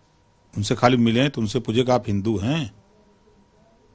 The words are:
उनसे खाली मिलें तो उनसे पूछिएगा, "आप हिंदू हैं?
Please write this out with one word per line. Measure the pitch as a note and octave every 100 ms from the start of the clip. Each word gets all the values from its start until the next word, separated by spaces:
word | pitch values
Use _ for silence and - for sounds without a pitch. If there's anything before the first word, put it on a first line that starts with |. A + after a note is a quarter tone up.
| _ _ _ _ _ -
उनसे | G#2
खाली | B2 B2 B2+
मिलें | A#2 A2+ C#3+
तो | B2+
उनसे | G#2+ B2
पूछिएगा, | A2+ A2+ B2+
"आप | B2 A2
हिंदू | G2 G#2 G2+
हैं? | G#2+ D#3+ A2+ - _ _ _ _ _ _ _ _ _ _ _